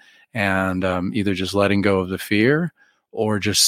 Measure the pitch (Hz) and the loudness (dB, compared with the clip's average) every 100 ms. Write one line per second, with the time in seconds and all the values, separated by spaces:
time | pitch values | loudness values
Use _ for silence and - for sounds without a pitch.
0 | - - _ 117 101 95 95 92 92 90 | -14 -20 _ -4 0 0 0 -2 -2 -2
1 | 92 - 101 90 92 98 101 101 98 95 | -2 -2 -2 -2 -2 0 2 2 2 2
2 | 90 95 - 104 113 151 170 _ _ _ | 0 -6 -2 2 2 2 -2 _ _ _
3 | _ 107 107 104 101 95 | _ -4 -2 0 -2 2